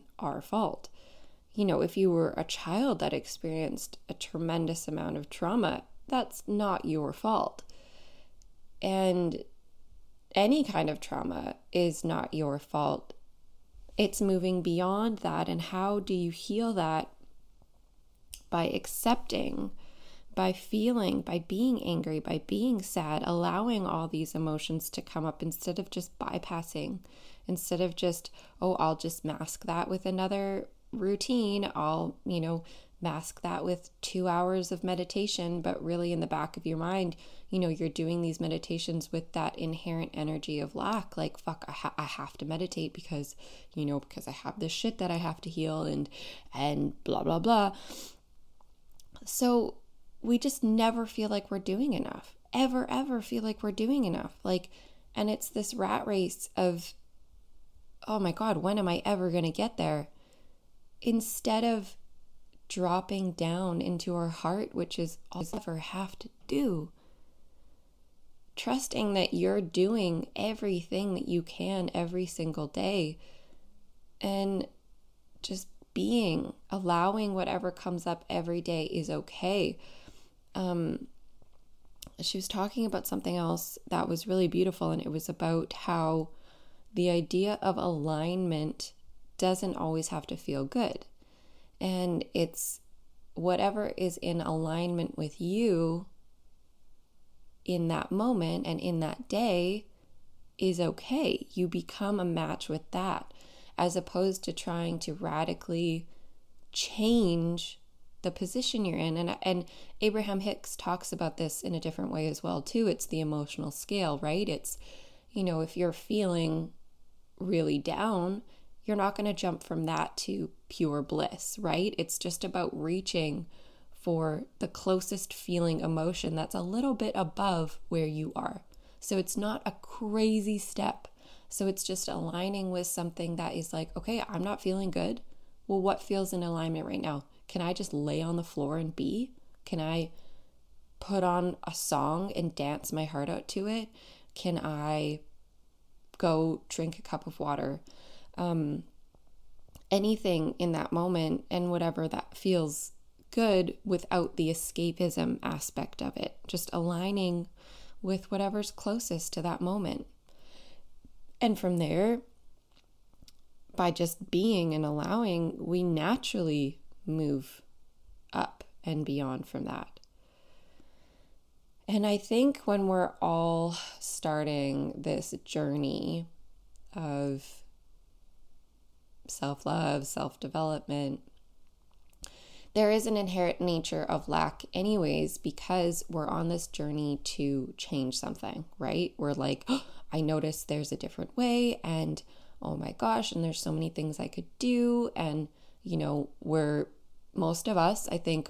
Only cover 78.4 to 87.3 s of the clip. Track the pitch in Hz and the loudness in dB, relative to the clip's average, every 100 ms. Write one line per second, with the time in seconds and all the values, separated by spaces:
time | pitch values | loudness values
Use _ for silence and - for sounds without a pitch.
78.4 | 165 170 170 170 156 - 156 151 - - | 0 -2 0 -2 0 -2 -2 -2 -6 -4
79.4 | 180 202 175 - - - - - - - | 0 4 2 0 -10 -16 -18 -20 -20 -20
80.4 | - - 185 175 160 - - - - - | -10 -4 0 2 0 -2 -6 -16 -18 -18
81.4 | - - - - - - - - 165 190 | -20 -20 -20 -20 -20 -16 -14 -6 -2 -2
82.4 | 190 208 202 254 220 196 - 190 - 175 | -2 0 0 0 0 0 -2 -2 0 2
83.4 | 165 170 - - - 170 - 170 214 185 | 2 0 -2 -10 -2 0 2 0 2 4
84.4 | 180 180 185 170 165 165 - 156 - 165 | 4 6 2 2 0 0 -2 -4 -4 -2
85.4 | 165 165 - - - 170 160 160 160 - | 2 2 0 -4 -2 2 2 2 0 -6
86.4 | - - - - - - 180 170 165 | -18 -20 -20 -20 -6 2 4 4 4